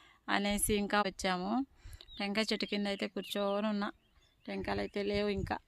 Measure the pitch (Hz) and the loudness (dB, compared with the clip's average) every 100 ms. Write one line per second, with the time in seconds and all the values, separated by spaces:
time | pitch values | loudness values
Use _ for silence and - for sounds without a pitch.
0 | - - - 202 202 202 - 208 202 208 | -20 -16 0 2 2 2 2 2 4 2
1 | 196 - 190 180 185 240 277 _ - - | 2 0 0 0 0 -2 -2 _ -18 -18
2 | - - 202 202 214 214 202 208 202 196 | -16 -6 -2 0 0 0 0 0 0 0
3 | 214 202 185 202 202 202 214 208 208 - | -2 -4 -4 0 0 2 0 0 -2 -6
4 | _ _ _ _ - 196 190 196 196 208 | _ _ _ _ -8 -6 -4 -2 -2 -2
5 | 202 202 208 196 - 214 | 0 2 2 0 -2 -4